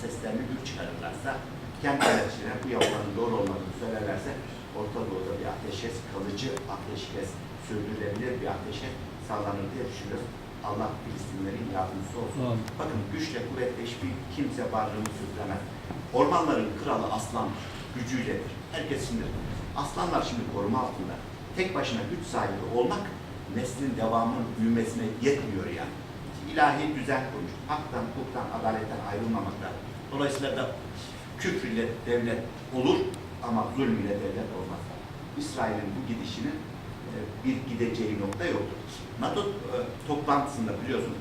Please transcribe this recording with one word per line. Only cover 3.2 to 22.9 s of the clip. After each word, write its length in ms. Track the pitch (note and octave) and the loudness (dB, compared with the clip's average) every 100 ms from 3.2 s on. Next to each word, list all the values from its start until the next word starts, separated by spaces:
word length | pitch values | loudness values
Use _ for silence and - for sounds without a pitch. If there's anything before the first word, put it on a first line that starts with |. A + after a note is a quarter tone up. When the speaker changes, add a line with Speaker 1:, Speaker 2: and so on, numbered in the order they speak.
| A#2 G#2+ | 2 4
Speaker 1:
olmadığını 340 | G2 F#2+ F#2 - | 2 0 -4 -4
söylerlerse, 500 | A2+ A2 G#2 - C#3 - - - - - | -2 0 0 -2 -2 -4 -6 -8 -8 -4
Orta 200 | G#2 A#2 - | -4 -2 -2
Doğu'da 240 | F#2 F#2+ G2+ | -2 -2 -2
bir 80 | - - | -2 -4
ateşkes, 400 | - - A#2 A2+ - | -4 -4 -2 -4 -6
kalıcı 400 | G#2 G2+ G2+ - - - F#2+ | -4 -2 -2 -2 -2 -4 -6
ateşkes, 540 | F2+ G2 - - F#2+ - - - - | -6 -6 -4 -4 -4 -6 -8 -10 -4
sürdürülebilir 640 | G#2+ G2+ G#2+ G#2 G#2 B2+ - | -2 -2 -2 -2 0 0 0
bir 80 | - - | -2 -2
ateşkes 380 | G#2+ - - - - - - | -4 -4 -4 -6 -8 -8 -4
sağlanır 400 | G#2+ G2+ G2+ F#2+ | -2 0 0 -2
diye 120 | C3 G#2 | -2 -4
düşünüyoruz. 380 | - G2+ - - - - - G#2 | -4 -4 -4 -4 -8 -10 -6 -2
Allah 200 | G#2 G#2+ - | 0 0 -2
Filistinlerin 640 | A2 G2+ G2+ F#2+ G2 G2 - F#2 | -4 -4 -4 -2 -2 -2 0 0
yardımcısı 380 | F#2 G2 F#2+ A#2+ | 0 -2 -4 -2
olsun. 180 | A#2 C#3 B2 | -2 0 2
Speaker 2:
Amin. 200 | A2+ A2 - | 2 0 -2
Speaker 1:
Bakın 200 | A2 A2 G2+ | -2 0 0
güçle, 260 | D#3 D#3 B2+ G2+ | 0 -2 -2 -2
kuvvetle 340 | B2+ B2+ A#2 A#2 | 0 0 0 -4
hiçbir 240 | A#2+ C3+ - - C#3+ | -2 -2 -2 -4 0
kimse 280 | B2+ A#2+ A2 A2 | 0 2 2 2
varlığını 360 | G#2 G#2+ G#2+ - | 2 0 -2 -4
sürdüremez. 420 | F#2+ - G2 F#2+ - - - - - | -4 -4 -2 -2 -4 -8 -6 -6 0
Ormanların 560 | - - F4 D#3+ - A2 - | 6 6 8 6 4 2 0
kralı 260 | C#3 - - A2+ | 0 0 2 0
aslan 300 | - A#2 - - - - - B2+ | 0 0 0 -2 -6 -8 -6 -4
gücüyle. 400 | B2 C3 G#2 - - - - | -2 0 0 0 -2 -6 -6
Herkes 300 | D#3+ D3+ C3+ C3 | -4 -2 0 0
şimdi, 160 | A2+ - - - - - - | 0 0 -2 -2 -4 -2 -2
aslanlar 400 | D3 - F3+ D3+ - | -2 0 2 4 2
şimdi 140 | A#2+ - | 0 0
koruma 260 | G#2 G2+ - | 0 4 4
altında. 360 | - - F2+ - - - - - | 2 0 -2 -4 -6 -8 -6 0
Tek 180 | F#3 - | 2 2
başına 260 | - A2+ G#2+ | 2 2 0
güç 120 | - - | -2 0
sahibi 300 | A#2+ G#2+ G2 F#2+ A#2 | 0 2 0 2 4
olmak 280 | B2 | 6